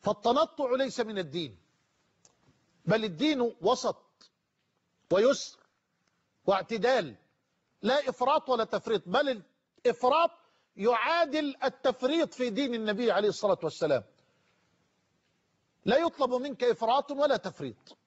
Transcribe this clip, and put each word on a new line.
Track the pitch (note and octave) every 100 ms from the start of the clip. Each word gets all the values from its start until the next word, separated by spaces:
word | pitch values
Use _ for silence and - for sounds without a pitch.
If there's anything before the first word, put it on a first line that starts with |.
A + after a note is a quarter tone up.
فالتنطع | - G3+ A#3 C4 D#4+ - C4+ B3+
ليس | C4+ -
من | A3 G#3
الدين، | E3+ D3+ D3+ G#2 _ _ _ _ _ _ _ _ _ _ _ _
بل | - G#3+
الدين | A3 D#3 D4 C#4+
وسط | A#3+ - F3+ B3 A#3 - _ _ - _ _ _ _ _ _ _ _
ويسر | F3+ A#3 C4+ - - _ _ _ _ _ _ _ _ -
واعتدال، | F#3+ F3+ A3+ G#3+ B3+ E3 G#2 _ _ _ _ _ _
لا | G3+ C#4 C#4
إفراط | - B3+ D4+ -
ولا | B3
تفريط، | A3 G#3 - G#3+ F3
بل | G3+ D4 A#3 - _ _ _
الإفراط | - E3+ B3+ D4+ E4+ - _ _ _ -
يعادل | G3+ A#3 A#3+ E4+ E4 D4 D4 C4+
التفريط | C#4 - C4+ - B3+ E4 C#4+
في | - B3
دين | G3+ C#4
النبي | A#3 A3 G#3 A#3+
عليه | F#3 G#3
الصلاة | - G#3+ F3+
والسلام. | E3 - D#3 C3+ G2+ _ _ _ _ _ _ _ _ _ _ _ _ _ _ _ _ _
لا | - B3
يطلب | E4 D#4+ C4
منك | B3 C4+ B3+
إفراط | B3 A3+ A3+ C4 C#4+
ولا | C#4 C#4+ B3
تفريط. | F#3+ - C#3+ G#2+ - -